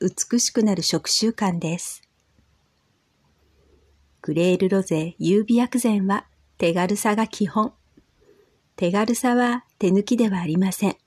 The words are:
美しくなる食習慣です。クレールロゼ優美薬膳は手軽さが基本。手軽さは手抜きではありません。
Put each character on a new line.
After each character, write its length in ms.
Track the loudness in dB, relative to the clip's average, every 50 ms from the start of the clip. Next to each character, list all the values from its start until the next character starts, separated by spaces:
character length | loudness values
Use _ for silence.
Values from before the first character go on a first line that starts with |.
美 400 | -4 -4 -4 -4 -4 -2 0 0
し 100 | 0 0
く 120 | 0 0 2
な 100 | 2 0
る 80 | 0
食 260 | -2 -2 -2 -2 -2 -2
習 220 | -2 0 0 -2
慣 280 | -2 -2 -2 -2 -2 -2
で 200 | -4 -4 -6 -6
す。 240 | -8 -12 -14 -16 _ _ _ _ _ _ _ _ _ _ _ _ _ _ _ _ _ _ _ _ _ _ _ _ _ _ _ _ _ _ _ _ _ _ _ _ _ _ _ _ _ _ _ _
ク 140 | -8 -4 0
レ 200 | 2 2 2 2
ー 40 | 2
ル 100 | 2 2
ロ 140 | 2 0
ゼ 320 | 0 0 -2 -2 -2 -4 -6 -2
優 260 | 0 2 2 2 2
美 120 | 2 2
薬 220 | 2 2 0 0 0
膳 280 | 0 0 0 2 0
は 200 | 0 -2 -2 -4 _ _ _ _ _ _ -2
手 160 | 0 0 2
軽 220 | 2 0 0 0
さ 200 | 0 0 0 0
が 100 | 0 0
基 200 | -2 -2 -4 -4
本。 260 | -2 0 -2 -2 -2 -6 _ _ _ _ -20 _ _ _ _ _ _ _ _ _ _ _ _ _ _ _
手 140 | -2 -2 0
軽 240 | 0 0 0 0 -2
さ 200 | 0 0 2 2
は 320 | 2 2 0 0 -4 -6 _ _ -2
手 100 | 0 2
抜 160 | 2 2 2
き 120 | 2 0
で 140 | 2 2 0
は 80 | 0 -2
あ 80 | -2
り 100 | -2 0
ま 160 | 0 0 0
せ 160 | 0 -2 -2 -2
ん。 80 | -2 -4 _